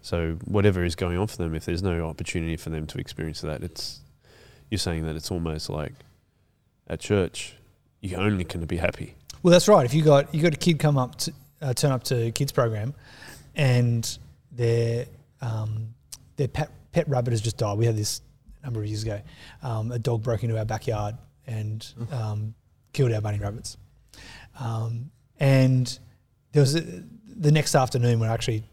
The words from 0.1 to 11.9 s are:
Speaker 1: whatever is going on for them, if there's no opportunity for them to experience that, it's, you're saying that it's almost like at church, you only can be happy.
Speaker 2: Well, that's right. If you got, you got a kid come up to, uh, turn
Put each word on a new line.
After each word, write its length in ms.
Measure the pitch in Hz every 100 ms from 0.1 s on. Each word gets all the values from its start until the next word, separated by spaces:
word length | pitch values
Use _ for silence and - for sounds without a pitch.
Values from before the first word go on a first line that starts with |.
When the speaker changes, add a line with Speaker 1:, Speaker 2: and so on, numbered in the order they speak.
| 87 82 80
Speaker 1:
whatever 400 | - 104 101 92
is 100 | 87
going 240 | 82 90 87
on 80 | 107
for 100 | -
them, 180 | 85
if 100 | 78
there's 180 | - 85
no 240 | 95 82 80
opportunity 480 | 78 - 90 82 80
for 140 | -
them 160 | 80 78
to 100 | -
experience 420 | - - 80 78
that, 200 | 78 76
it's, 380 | 90 - - - - _ _ - - - -
you're 80 | 101
saying 260 | - 80 80
that 100 | 78
it's 140 | -
almost 400 | 90 82 78 -
like 220 | 76 76 - - _ _ _ _ _ _ _ _
at 120 | 80
church, 540 | - 104 90 - - - _ _ _ _
you 160 | 101 90
only 280 | 104 98
can 200 | 85 87 82
be 100 | 85
happy. 380 | 87 - - - _ -
Speaker 2:
Well, 100 | 180
that's 160 | 175 185
right. 160 | 208
If 100 | 123
you 80 | 147
got, 320 | 156 139 143
you 80 | 160
got 120 | 170
a 40 | 147
kid 200 | - 160
come 200 | 156 143
up 180 | 123 -
to, 160 | - - - _
uh, 120 | 143
turn 160 | 123 147